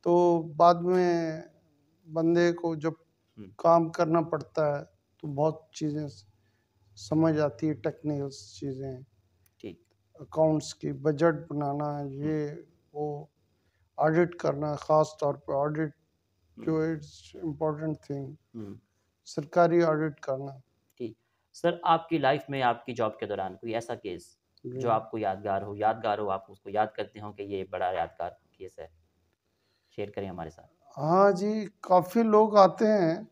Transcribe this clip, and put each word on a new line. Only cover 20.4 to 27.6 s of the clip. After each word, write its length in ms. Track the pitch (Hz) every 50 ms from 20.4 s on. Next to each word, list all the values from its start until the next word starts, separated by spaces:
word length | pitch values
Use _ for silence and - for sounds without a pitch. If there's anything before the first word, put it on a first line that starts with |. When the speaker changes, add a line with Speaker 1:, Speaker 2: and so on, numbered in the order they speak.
| 139 139 135 131 _ _ _ _ _ _ _
Speaker 2:
ठीक। 200 | _ 123 113 117 _ _ _ _ _ _ _ _
सर, 280 | - - 170 175 175 -
आपकी 340 | 170 165 165 - - 165 156
लाइफ 260 | 139 131 143 147 - -
में 120 | 143 135
आपकी 320 | 127 120 117 120 - - 120
जॉब 180 | 113 113 110
के 140 | 107 - 113
दौरान 300 | 101 104 98 95 92 92
कोई 180 | 95 - 117 110
ऐसा 220 | 117 117 - 120
केस 420 | - _ 101 87 82 - - _ _ _ _ _ _ _
Speaker 1:
जी। 120 | 127 123
Speaker 2:
जो 120 | 131 127 120
आपको 280 | 113 113 113 - -
यादगार 460 | 113 107 98 95 98 101 104 98 98 101
हो, 120 | 104 101
यादगार 440 | 104 104 107 113 120 117 110 104 104
हो, 80 | 107
आप 180 | 98 95 95 - -
उसको 200 | 98 _ _ 101
याद 240 | 98 107 110 107 _
करते 220 | - 104 101 _ 107
हो 120 | 104 104
कि 120 | 98 101 101
ये 240 | 101 101 95